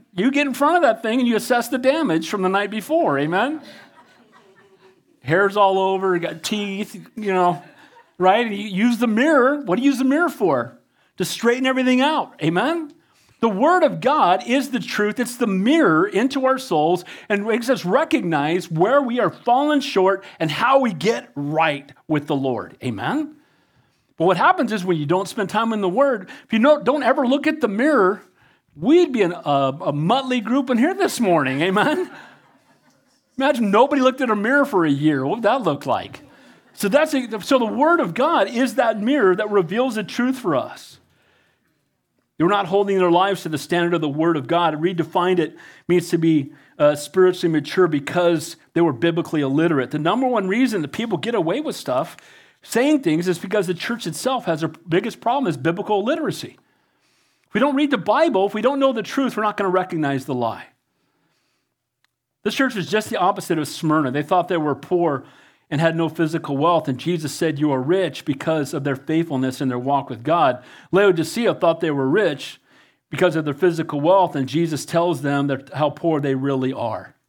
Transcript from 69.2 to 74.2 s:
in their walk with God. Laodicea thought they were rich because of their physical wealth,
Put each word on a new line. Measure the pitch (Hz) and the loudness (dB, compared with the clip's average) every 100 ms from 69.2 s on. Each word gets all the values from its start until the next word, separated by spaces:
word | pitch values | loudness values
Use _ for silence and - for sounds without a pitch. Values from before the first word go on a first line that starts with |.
| 165 135 131 127 | -2 -2 -4 -2
in | 135 | -4
their | 123 | -4
walk | 131 139 131 | -2 -2 -4
with | 110 | -8
God. | 127 170 143 123 - - - | -2 2 2 0 -8 -20 -2
Laodicea | 180 202 165 151 226 226 - | 2 4 2 0 -2 -2 2
thought | 170 - | 0 0
they | 160 | 0
were | 143 131 | 0 2
rich | 190 185 143 - - _ _ _ _ - | 2 0 -2 -12 -18 _ _ _ _ -10
because | 147 180 156 | 0 0 2
of | 147 | -2
their | 143 | 0
physical | 180 165 156 147 | 0 0 -4 -2
wealth, | 156 190 | 4 4